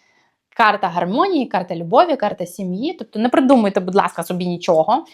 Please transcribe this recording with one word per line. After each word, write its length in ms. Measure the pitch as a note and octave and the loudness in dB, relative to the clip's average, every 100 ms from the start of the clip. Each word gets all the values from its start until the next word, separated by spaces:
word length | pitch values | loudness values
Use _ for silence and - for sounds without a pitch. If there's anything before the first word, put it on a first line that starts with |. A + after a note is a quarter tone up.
| _ _ _ _ _ - | _ _ _ _ _ 0
Карта 320 | A3 G3+ F#3+ | 2 2 -2
гармонії, 580 | E3+ F3 A#3 G4 E4 A3+ | -2 -2 0 0 0 -2
карта 300 | - F3+ E3 | -4 -4 -8
любові, 400 | E3 A#3+ F4 C#4 | 0 2 2 0
карта 300 | G#3 - F3 | -4 -4 -10
сім'ї. 460 | - F#3 F#3 C#4+ | -8 -8 -6 -6
Тобто 260 | F4 A3 G#3+ | -8 -10 -4
не 100 | A#3+ | 0
придумуйте, 520 | D#4+ C4 C4+ G3+ G3+ | 2 4 4 4 0
будь 140 | F#3 | 0
ласка, 300 | F#3 F3+ - | 0 0 -2
собі 220 | E3+ F3+ F3+ | -6 -4 -4
нічого. 580 | E3+ F3 D#3+ D#3+ C4 - | -2 0 2 2 -2 -4